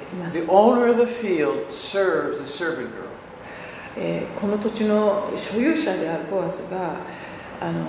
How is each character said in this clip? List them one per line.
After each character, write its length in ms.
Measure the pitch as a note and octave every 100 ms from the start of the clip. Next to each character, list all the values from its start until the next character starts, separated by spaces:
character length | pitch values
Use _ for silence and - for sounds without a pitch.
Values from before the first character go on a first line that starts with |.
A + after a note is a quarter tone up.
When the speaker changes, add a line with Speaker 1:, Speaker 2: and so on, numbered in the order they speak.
| - F#3
Speaker 1:
ま 140 | E3+
す。 160 | D#3+ E3
Speaker 2:
The 60 |
owner 400 | F#3+ A3 A#3+ A#3+
of 40 | A#3
the 80 | A#3
field 560 | - G#3+ E3 C#3+ - -
serves 640 | - - G3 F#3 D3+ C#3+ C#3+
the 260 | C3 -
servant 280 | E3 B2+ A2
girl. 180 | - - - - - - - - - - -
Speaker 1:
え 300 | E3+ E3+ E3+
ー、 80 | -
こ 80 | G#3
の 120 | G#3
土 100 | G#3+
地 140 | - G#3+
の 460 | G#3 G#3+ G3+ - -
所 240 | - G#3+
有 160 | D4 D#4+
者 160 | G3+ F#3
で 100 | D#3+
あ 100 | D#3+
る 80 | -
ボ 140 | G3
ア 80 | F3
ズ 100 | - -
が、 240 | F#3 F3 C#3+ - - - - - -
あ 120 | F3
の、 100 | E3